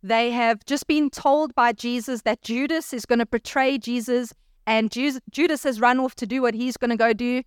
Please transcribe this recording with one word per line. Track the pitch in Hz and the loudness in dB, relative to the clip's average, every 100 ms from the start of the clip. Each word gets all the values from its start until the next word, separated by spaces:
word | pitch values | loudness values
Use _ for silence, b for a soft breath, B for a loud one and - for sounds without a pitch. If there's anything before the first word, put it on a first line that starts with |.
They | 190 226 240 | 0 2 2
have | 240 233 220 - | 2 2 0 -2
just | 277 - | -4 0
been | 302 285 | 0 0
told | - 285 285 311 - | 0 2 2 2 2
by | 240 | 2
Jesus | 226 240 247 220 247 | 2 -4 -4 -4 -4
that | 220 214 | -2 -4
Judas | - 233 277 320 311 | -2 -2 0 -2 -4
is | 247 - | -10 0
gonna | 233 233 | 2 2
betray | 233 - 285 262 277 | -2 -2 0 0 0
Jesus, | 220 240 226 247 240 - _ _ - | -2 -6 0 -2 -2 -12 _ _ -2
and | 220 220 | 0 0
Ju-, | 240 277 262 - | 0 -2 -2 -10
Judas | - 320 302 | 0 0 2
has | 294 226 | -2 2
run | 240 254 | 2 2
off | 262 - | -2 -4
to | 220 | -4
do | 254 | 0
what | 247 226 | 0 0
he's | 247 240 | -4 -2
gonna | 240 233 | -2 2
go | 226 | 2
do. | 220 240 247 | 2 0 -2